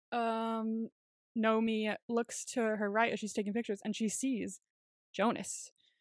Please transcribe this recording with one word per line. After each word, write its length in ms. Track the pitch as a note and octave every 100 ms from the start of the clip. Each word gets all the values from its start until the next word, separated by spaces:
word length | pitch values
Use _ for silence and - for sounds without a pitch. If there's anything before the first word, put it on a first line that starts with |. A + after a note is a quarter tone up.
| -
um, 800 | A#3+ A3+ A3+ A3+ A3+ A3 A3+ A3+ _ _ _ _ A3+
Nomi 600 | A3 A3 A3+ G#3+ G#3+ G3+ -
looks 360 | A#3 A#3 - -
to 80 | B3+
her 280 | A3 G#3+ G#3
right 240 | G#3 A#3
as 60 | G#3
she's 140 | G#3
taking 200 | - G3+
pictures, 280 | G#3+ A3+ G3+
and 120 | G#3+ G#3
she 120 | A3
sees 520 | - C4+ A#3 F#3+ - _ _ _ _ _
Jonas 600 | - G#3+ - G3 - - _ _ _